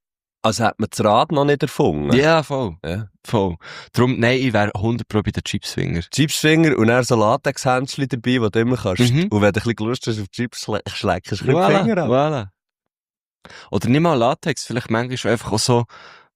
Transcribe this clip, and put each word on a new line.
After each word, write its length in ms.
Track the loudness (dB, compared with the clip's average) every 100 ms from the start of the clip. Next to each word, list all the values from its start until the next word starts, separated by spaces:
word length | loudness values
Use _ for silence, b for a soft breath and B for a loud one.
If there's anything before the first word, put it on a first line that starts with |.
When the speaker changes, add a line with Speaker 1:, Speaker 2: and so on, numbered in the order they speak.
| _ _ _ _
Speaker 1:
als 180 | -2 0
hätte 160 | 0 -2
man 80 | -6
das 140 | 0
Rad 280 | 4 4 2
noch 140 | 2 2
nicht 160 | 2
erfunden. 500 | 0 0 0 0 2
Speaker 2:
Ja, 300 | 4 4 2
voll. 320 | 0 -4 -4 -6
Speaker 1:
Ja. 240 | -6 -6 -8 _ -4
Speaker 2:
Voll. 300 | -2 0 -4 B B B
Darum, 260 | 0 2 2
nein, 200 | 2 2
ich 120 | 2
wär 180 | 2 0 -2
hundert 300 | -2 -4 -2
Pro 140 | -2
bei 100 | -2
den 120 | -4
Chipsfinger. 580 | -6 -8 -6 -6 -4 -4 -4
Speaker 1:
Chipsfinger 640 | -2 0 2 2 4 4 4
und 100 | 4
dann 160 | 4 2
so 100 | 2
Latexhändchen 920 | 2 2 -2 -4 0 0 -2 -6 -6
dabei, 320 | -4 0 0
wo 80 | 0
du 100 | 0
immer 160 | 0 0
kannst. 360 | -2 0 2
Speaker 2:
Mhm. 140 | 2 0
Speaker 1:
Und 120 | 2
wenn 120 | 2
du 60 | 2
ein 20 |
bisschen 240 | -2 -4 -4
Lust 200 | -6 -6
hast 120 | -6
auf 80 | -6
Chips, 360 | -6 -8 -8 -6
schle-, 160 | -6 -6
schleckst 420 | -6 -2 -2 -4
du 40 | -6
ein 20 | -2
bisschen 80 | 0
Speaker 2:
Voilà, 120 | 2
Speaker 1:
die 200 | 2 0
Finger 80 | 0
ab. 60 | 0
Speaker 2:
voilà. 380 | 0 0 -2 -8 _ _ _ _ _ _ _ _ _ -20 B B
Oder 160 | -4 0
nimm 160 | 2
mal 120 | 2 2
Latex, 500 | 2 0 -4 -6 -6
vielleicht 240 | -6 -2
manchmal 280 | -2 -2 -4
schon 140 | -2
einfach 200 | -2 -2
auch 60 | -2
so, 260 | 2 2 0 B B B B